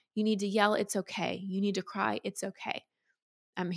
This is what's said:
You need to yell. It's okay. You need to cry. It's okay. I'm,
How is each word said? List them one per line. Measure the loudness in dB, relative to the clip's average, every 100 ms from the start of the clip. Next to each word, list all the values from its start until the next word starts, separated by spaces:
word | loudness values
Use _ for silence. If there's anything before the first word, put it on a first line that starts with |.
| _ 0
You |
need | 2 2
to | 2
yell. | 4 4
It's | 4 2 -2
okay. | -4 -2 -2 -2 -2
You | 0
need | 2 0
to |
cry. | -2 -2 0 0
It's | -4 -4
okay. | -6 -6 -6 -6 -6 _ _ _ _ _ _ -6
I'm, | -4